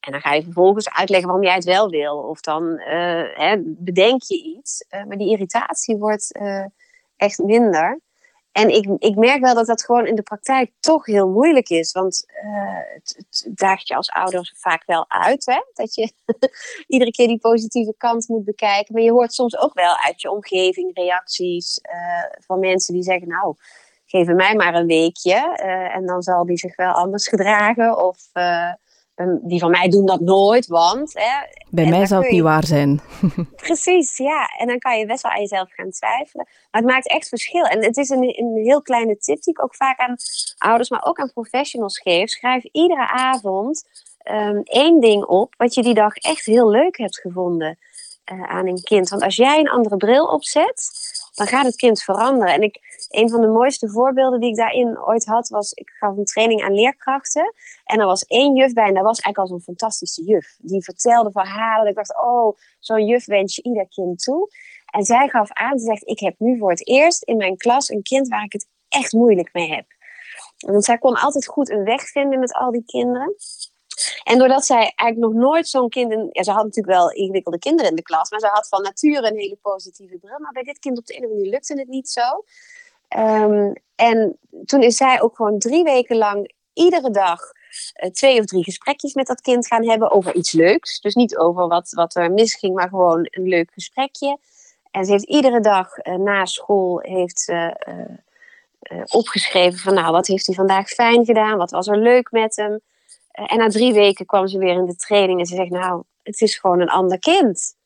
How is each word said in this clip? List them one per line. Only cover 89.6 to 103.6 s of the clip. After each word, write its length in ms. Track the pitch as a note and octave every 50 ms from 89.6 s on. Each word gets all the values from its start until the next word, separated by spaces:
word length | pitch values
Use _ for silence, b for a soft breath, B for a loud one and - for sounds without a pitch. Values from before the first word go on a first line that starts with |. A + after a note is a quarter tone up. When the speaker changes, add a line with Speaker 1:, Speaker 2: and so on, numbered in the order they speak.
| A#3
Speaker 1:
gaan 220 | - A#3+ A3+ A3+ A#3
hebben 220 | A3+ A3 A3+ G3+
over 240 | - G3+ F#3 F3 -
iets 180 | F3+ F3 - -
leuks. 480 | E3 E3 F3 G#3+ E4 _ - - -
Dus 140 | _ G#3 G3+
niet 220 | B3 B3 G#3+ -
over 320 | - E3 E3+ F3 F3+ F3+ E3
wat, 220 | E3+ F3 F3+ -
wat 240 | - - E3+ E3 -
er 180 | F3+ F3 E3+ F#3
misging, 420 | G3+ A3+ A3+ - - - G3 F#3
maar 140 | F#3 F3+ F3+
gewoon 380 | F#3+ F#3+ F3+ F3 E3 E3 E3+ -
een 180 | - F#3+ F#3 F#3
leuk 220 | F#3 E3+ E3 - _
gesprekje. 640 | - - - _ - C4+ C#4 _ - - C#4 C#4+ C#4+ b b b b b b b b b b
En 140 | _ G3 F#3+
ze 60 | F#3 G3+
heeft 120 | G3+ G#3 -
iedere 320 | - D4+ C4+ C4 A#3+ A#3+
dag, 360 | G#3 G#3+ G3+ F#3+ F#3 - -
eh, 180 | - - - F3+
na 300 | F#3 F#3+ G3+ G3+ G3 F#3+
school 540 | F3+ - - - - G#3 G3+ F#3+ F3+ F3+ E3+
heeft 400 | - - F#3 F#3 F3+ F3 - -
ze, 120 | - - E3+ E3+ E3+ E3+ - -
eh, 160 | - - - - - - - - _ b b b b b b b b b b _
eh, 220 | - - F#3 F3 -
opgeschreven 720 | - - - A#3 - - G#3 - - - F#3+ F3+ F3+ F3 F3+
van, 160 | F3+ F#3+ G3
"Nou, 180 | F#3+ E3 E3 E3
wat 140 | E3+ F3+
heeft 200 | - F#3+ F#3+ -
hij 80 | - F#3+
vandaag 340 | F3+ F#3+ F#3+ F#3+ F#3+ G3+ -
fijn 360 | - - A#3+ A#3 A#3 A#3+ A#3
gedaan? 320 | A3 A#3 A3 G#3+ G#3+ G#3+ G3+
Wat 120 | F3 F3
was 160 | - E3+ F#3
er 120 | G3+ G#3 G#3
leuk 320 | A3 A#3 B3 B3 B3 -
met 260 | - A3+ A3 A3 -
hem?" 240 | - G#3+ G#3 G#3 G#3+ _ b b b b b b b b b
Eh, 220 | _ - G#3 - -
en 60 |
na 100 | A3